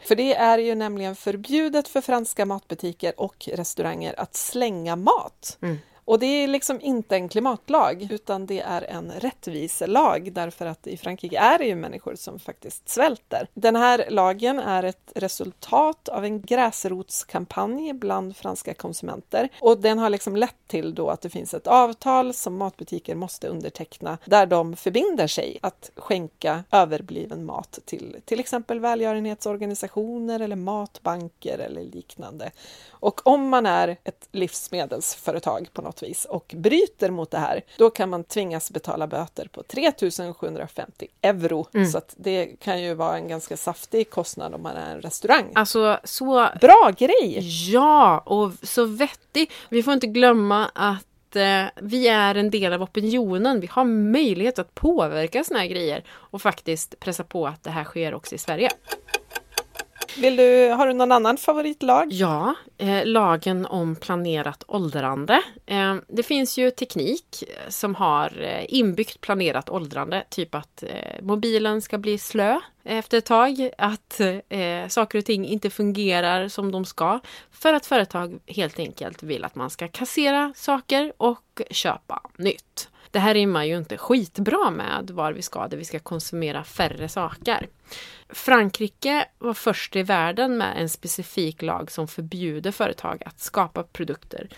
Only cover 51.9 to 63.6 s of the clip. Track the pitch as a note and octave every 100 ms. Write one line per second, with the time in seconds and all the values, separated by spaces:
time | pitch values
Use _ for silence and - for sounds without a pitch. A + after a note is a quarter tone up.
51.9 | B3 A#3+ G#3+ G3+ G3+ G#3 G#3 F#3 F3 F#3
52.9 | - G#3+ B3 G#3+ F#3 A#3+ B3 F3 - B3+
53.9 | A3 G#3 C4 C4+ F3 A3+ B3+ F3 - D#4
54.9 | E4+ D#3 D#3 E3 B3+ D#4+ C#4 F3+ F3+ D#3+
55.9 | D3 - - - G3 G3+ - - D#3+ -
56.9 | - - E3+ E3 F3+ D3 D#3+ - D#3+ D3+
57.9 | E3+ D#3 D3 - - - D#3+ B3 - -
58.9 | - - - - - - - - - -
59.9 | - - - B3+ B3+ B3 B3+ B3 A#3+ C4+
60.9 | B3 B3 B3 A3 C4+ - D4+ D4+ D4 C4
61.9 | B3+ D#4+ F#3+ F#3 D3+ G3 E4 - - G3
62.9 | G3 A3 A3+ G3 E3 F#3+ F#3